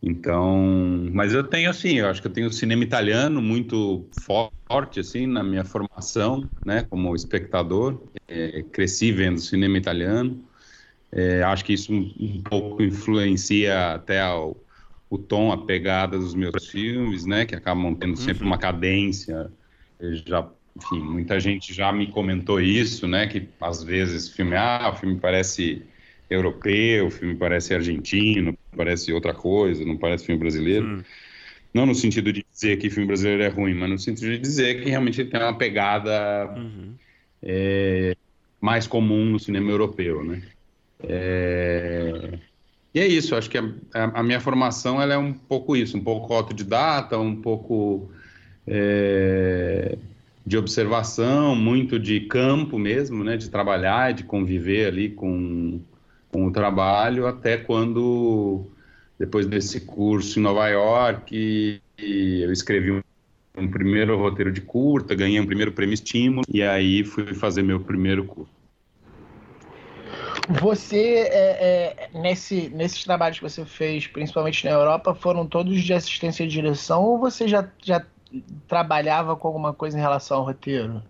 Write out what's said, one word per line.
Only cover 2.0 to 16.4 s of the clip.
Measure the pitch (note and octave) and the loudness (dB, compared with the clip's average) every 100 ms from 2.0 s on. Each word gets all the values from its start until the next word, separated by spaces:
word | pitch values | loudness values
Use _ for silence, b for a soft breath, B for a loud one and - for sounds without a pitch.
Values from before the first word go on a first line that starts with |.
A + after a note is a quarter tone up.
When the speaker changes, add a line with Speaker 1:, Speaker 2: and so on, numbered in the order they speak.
| G2+ | 2
Speaker 1:
acho | F#2 | 0
que | - | -4
eu | |
tenho | F#2 A#2 | -4 -4
o | |
cinema | A2+ A2+ A2+ | -2 0 2
italiano | A#2 A#2+ G#2 A2 C#3+ D3+ | 2 2 2 2 2 0
muito | A2 A2+ A#2 A2+ G#2 F#2 F2 | 0 0 0 -2 0 -2 -6
forte, | - - G2 A2+ - - C3 C#3 - | -14 -2 0 0 -6 -4 -2 -2 -6
assim, | F#2+ A#2+ C3 | -6 -4 -2
na | B2 | 0
minha | G2 F#2+ | 0 -2
formação, | F#2 A2 G2+ - F#2+ A2+ G#2+ C3 C3+ - | -2 -4 -6 -8 -6 -2 0 -2 -6 -8
né, | F#2+ G#2+ A2+ | -2 -2 -2
como | F#2 F#2 | -4 -2
espectador. | E2+ - G2+ F#2 F#2 E2+ F#2 B2+ C3 - - _ | -2 -2 -4 -2 -2 0 0 0 -4 -12 -20 _
É, | E2 E2 D#2 D#2+ | -8 -6 -6 -10
cresci | - F#2 - A2+ | -2 -2 2 0
vendo | G2 F#2+ F2 | 2 2 0
cinema | E2+ F#2+ G2 F#2+ | -2 0 2 2
italiano. | F#2 E2+ F2 A2 B2+ B2+ - b b b b b _ | 0 -2 0 0 -2 -6 -14 b b b b b _
É, | - F#2 F2+ | -2 2 2
acho | F2+ G2 | 2 0
que | F#2+ | 0
isso | G2+ - | -2 0
um, | G#2+ G2 - | -2 -2 -4
um | G#2+ G2+ | -6 -6
pouco | F#2 G2+ G2+ - | -2 -2 -2 0
influencia | G2+ G2 - G#2+ G2+ F#2+ - G#2 G2+ F#2+ F2+ E2 | 0 0 0 2 2 2 2 2 4 2 0 -2
até | E2+ F#2+ | -2 0
ao, | F#2+ F2 D#2 - - b b b _ | 0 0 -4 -8 -16 b b b _
o | G2 | -8
tom, | - G#2 A2 | -2 2 2
a | F#2+ | 0
pegada | - F#2 F2 F#2+ F#2+ F#2 | 0 -2 0 0 0 -2
dos | F#2 | -4
meus | F2 | -2